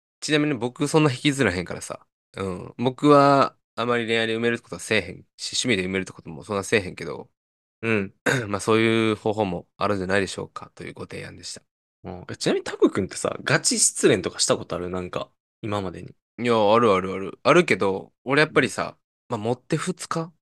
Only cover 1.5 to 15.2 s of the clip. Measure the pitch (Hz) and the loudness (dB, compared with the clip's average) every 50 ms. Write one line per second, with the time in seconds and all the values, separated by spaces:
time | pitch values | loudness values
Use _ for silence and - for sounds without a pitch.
1.5 | 87 92 85 - - - - - - - _ _ _ _ _ _ - 95 98 95 | 2 0 -4 -6 -8 -10 -10 -12 -12 -14 _ _ _ _ _ _ -10 -8 -6 -6
2.5 | 90 92 87 - - - 120 131 123 - 151 147 143 143 139 143 139 139 123 - | -6 -8 -12 -12 -6 -2 -2 -2 -2 2 6 8 8 10 8 8 6 6 4 2
3.5 | - _ _ _ - 110 113 123 120 120 113 110 113 113 113 113 113 113 117 117 | 0 _ _ _ -8 -6 -2 0 0 0 0 0 0 0 0 0 -2 -2 0 -2
4.5 | 117 113 _ - 87 87 - - 113 104 87 92 87 - - _ _ - - - | -2 -2 _ -10 -12 -10 -4 0 0 0 0 -2 -12 -16 -18 _ _ -14 -10 -6
5.5 | - - - 127 110 95 92 92 95 95 92 - - - - 85 78 69 - - | -4 -2 0 0 0 0 0 -2 -2 -4 -4 -6 -12 -18 -16 -16 -16 -14 -8 -6
6.5 | 104 98 92 - 117 104 95 87 73 - 82 76 67 - - _ _ _ _ _ | -6 -4 -2 2 0 0 0 -2 -10 -10 -10 -10 -10 -12 -14 _ _ _ _ _
7.5 | _ _ _ _ _ - 113 117 110 104 95 98 _ _ - - 139 127 110 101 | _ _ _ _ _ -8 -4 -2 0 0 -2 -4 _ _ -2 -2 -2 -2 -2 -4
8.5 | 101 98 - 117 110 113 113 113 113 113 110 110 107 - - 110 101 110 104 95 | -6 -4 0 2 2 4 4 4 2 2 2 0 0 -2 -2 -4 -2 -2 -2 -2
9.5 | 87 85 - _ _ - 95 101 104 95 92 90 98 101 95 - - 98 98 - | -4 -8 -10 _ _ -4 -2 -2 -2 -2 0 0 2 0 0 0 -4 -10 -10 -12
10.5 | - - - - _ - 87 87 - - 90 - - 95 101 - 92 90 90 - | -12 -18 -18 -18 _ -16 -16 -14 -14 -14 -14 -14 -12 -14 -14 -14 -16 -16 -16 -16
11.5 | - - _ _ _ _ _ _ _ _ - 92 92 87 - - - - - 180 | -16 -16 _ _ _ _ _ _ _ _ -16 -14 -14 -14 -14 -14 -8 -4 -2 0
12.5 | 359 392 - - - - 392 - - 107 92 - - - - - - - - - | 0 -2 -4 -6 -2 2 2 2 2 0 -4 -4 -4 -4 -4 -4 -4 -4 -2 0
13.5 | 135 175 - - 247 214 - - - - - 165 117 92 82 92 - - - - | 0 2 2 0 0 2 0 0 0 4 4 4 4 4 0 -4 -2 -2 0 0
14.5 | 117 95 - - 92 85 90 90 92 90 90 87 - - | 0 0 -2 -6 -6 -6 -6 -6 -6 -6 -6 -6 -6 -8